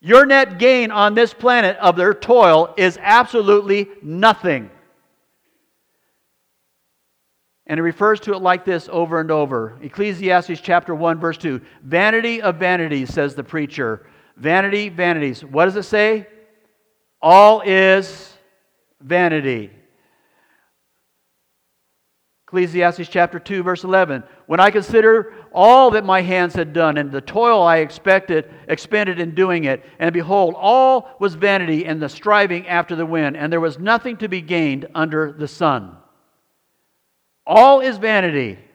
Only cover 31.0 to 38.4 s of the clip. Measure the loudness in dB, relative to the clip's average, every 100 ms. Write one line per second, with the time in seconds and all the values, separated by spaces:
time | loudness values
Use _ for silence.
31 | -4 -6 -6 -2 -2 0 -2 -4 -4 -8
32 | -8 -8 0 0 0 -4 -4 -4 -4 -6
33 | -6 -4 -4 -6 -4 -4 -4 -6 -4 -2
34 | -4 -10 -8 -8 -6 -4 -2 -4 -10 -6
35 | -4 -4 -6 -8 -12 -4 -2 -2 -8 -20
36 | _ _ _ _ _ _ _ _ _ _
37 | _ _ _ _ 2 6 8 6 2 -4
38 | -2 0 0 -2